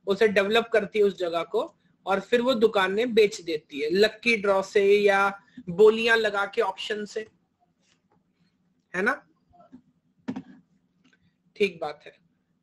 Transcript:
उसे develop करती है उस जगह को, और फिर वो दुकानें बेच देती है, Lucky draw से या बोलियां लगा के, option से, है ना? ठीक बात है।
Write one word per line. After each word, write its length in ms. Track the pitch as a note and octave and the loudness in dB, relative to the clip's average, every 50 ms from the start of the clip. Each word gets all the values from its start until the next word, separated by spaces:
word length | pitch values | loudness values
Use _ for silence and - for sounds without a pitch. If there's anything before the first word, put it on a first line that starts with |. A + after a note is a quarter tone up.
| _ | _
उसे 220 | G3 G3 F#3+ A3+ G#3+ | -6 -2 0 0 2
develop 420 | G3 G#3 G3 G3+ A3 A#3 A3 A3+ | 2 0 0 0 0 -2 0 0
करती 260 | - G#3+ G3+ - - G#3+ | -2 -2 -2 -2 0 0
है 60 | G3+ | 0
उस 140 | G3+ F#3 - | 0 0 -2
जगह 240 | F3+ E3+ E3 E3+ | -6 -6 -4 -6
को, 340 | E3 - - A3 D4 E4+ - _ _ _ _ _ - | -6 -6 -6 -6 -6 -6 -10 _ _ _ _ _ -6
और 140 | F3+ G3 G3 | -4 -4 -4
फिर 200 | F#3+ - - B3 | -2 0 -2 0
वो 140 | A#3+ B3+ C4 | 0 0 0
दुकानें 600 | A3 A3+ A3 A3 G3+ F#3 F#3 F#3+ G#3 A#3+ B3+ A3 | 2 2 2 2 0 -2 0 -2 -2 -4 0 2
बेच 260 | A3 G#3+ G3+ - - | 2 2 2 0 -4
देती 400 | E3+ E3+ D#3+ D3+ - _ D3+ C3+ | -10 -8 -8 -8 -10 _ -10 -8
है, 100 | D3 D3+ | -4 -2
Lucky 460 | E3+ G3 G#3+ G#3+ - - - A#3 A#3 | 2 2 2 2 0 -2 -2 -2 -2
draw 260 | G#3 F#3+ G3+ G3 F#3+ | 0 0 0 0 0
से 360 | F#3+ - - G#3 G3 G3 G3+ G#3 | -2 -2 0 2 4 4 4 4
या 420 | G3+ G3 G3 G3 G3 G3 G3 - _ _ _ - - - | 4 2 2 2 0 -2 -2 -6 _ _ _ -16 -14 -4
बोलियां 500 | E3+ E3+ G#3+ G#3+ A3 A3+ A3+ A#3 A3+ A3+ | 2 4 6 6 6 4 2 0 2 2
लगा 280 | A3 G#3 G3 G3+ G3+ | 0 0 -2 -4 -4
के, 140 | G3 - A3+ | -4 -4 -4
option 440 | G#3+ F#3+ G3 - - - G#3+ G#3+ G#3 | -4 -4 -6 -8 -8 -8 -8 -8 -8
से, 260 | G3+ - A3 A3 - _ _ _ _ _ _ _ _ _ _ _ _ _ _ _ _ _ _ _ _ _ _ _ _ _ _ _ _ _ _ _ _ - | -10 -12 -12 -14 -14 _ _ _ _ _ _ _ _ _ _ _ _ _ _ _ _ _ _ _ _ _ _ _ _ _ _ _ _ _ _ _ _ -8
है 60 | F3+ | -4
ना? 240 | G3 A#3+ C#4+ D4 - _ _ _ _ _ _ F5 E5+ E5 - - _ _ _ _ _ _ _ _ _ - - - - - - - _ _ _ _ _ _ _ _ _ _ _ _ _ _ _ _ _ _ _ | -4 -4 -4 -6 -10 _ _ _ _ _ _ _ _ _ -20 -20 _ _ _ _ _ _ _ _ _ -14 -12 -12 -14 -18 -20 -20 _ _ _ _ _ _ _ _ _ _ _ _ _ _ _ _ _ _ _
ठीक 220 | - G#3 F#3+ F3 D#3+ | -2 -2 -2 -2 -6
बात 200 | D#3+ D3 D3 - - | -12 -12 -12 -14 -20
है। 60 | - - _ _ _ _ _ _ _ _ _ | -20 -20 _ _ _ _ _ _ _ _ _